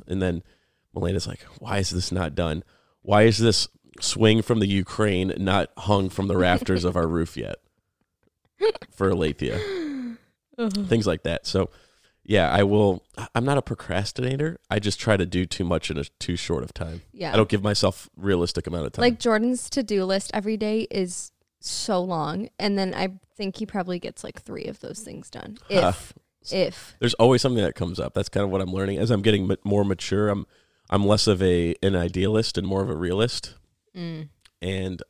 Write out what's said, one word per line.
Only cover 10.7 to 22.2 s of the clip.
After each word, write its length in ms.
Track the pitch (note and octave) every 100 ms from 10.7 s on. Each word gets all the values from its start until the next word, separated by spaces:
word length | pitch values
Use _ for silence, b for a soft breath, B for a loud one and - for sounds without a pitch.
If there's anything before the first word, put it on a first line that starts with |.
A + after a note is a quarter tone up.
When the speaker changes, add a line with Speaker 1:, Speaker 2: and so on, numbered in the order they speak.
| G3 F#3+
Speaker 1:
Things 200 | A#2 G2+
like 160 | D#2+
that. 240 | - E2 -
So, 240 | F#2+ E2+ b b b b b
yeah, 280 | - G2+ D2+
I 100 | F2
will. 380 | G2+ G#2 G2+ F2+ - -
I, 80 | -
I'm 100 | A#2
not 120 | C3 C#3
a 40 |
procrastinator. 960 | - - - F2 G#2 - B2+ C3+ D#3 - -
I 80 | G#2
just 220 | G#2 -
try 160 | A2+ G2
to 80 | F2
do 180 | F2+ F#2
too 180 | -
much 260 | F2+ E2 -
in 60 | D#2
a 60 |
too 320 | C#2+ - - F2
short 260 | - C2
of 100 | B1+
time. 280 | - E2 E2 -
Speaker 2:
Yeah. 200 | - E3
Speaker 1:
I 40 | G#2+
don't 120 | G#2
give 140 | G#2
myself 440 | G#2 G2+ G2 - - -
realistic 500 | G2 F2 F2 E2+ D#2
amount 180 | E2+ C2+
of 60 |
time. 100 | -
Speaker 2:
Like, 160 | A#3+ A#3
Jordan's 500 | A#3+ G#3+ A#3+ B3 -
to-do 340 | C#4 G#3+ G3+
list 260 | F#3 G3 -
every 220 | G#3+ G3+ G#3+
day 240 | G#3+ A3 -
is 420 | G3+ F3+ F3 - _ _ _
so 380 | - - - F#3
long, 460 | F#3 E3